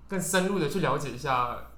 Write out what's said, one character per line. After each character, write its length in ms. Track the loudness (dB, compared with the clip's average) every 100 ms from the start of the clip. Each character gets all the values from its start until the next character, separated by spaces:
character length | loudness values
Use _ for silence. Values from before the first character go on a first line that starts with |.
| -6
更 140 | -2
深 240 | 2 2 4
入 120 | 2
的 100 | 0
去 100 | 2
了 160 | 2 2
解 140 | -2
一 80 | -4
下 400 | 0 0 0 -4 -10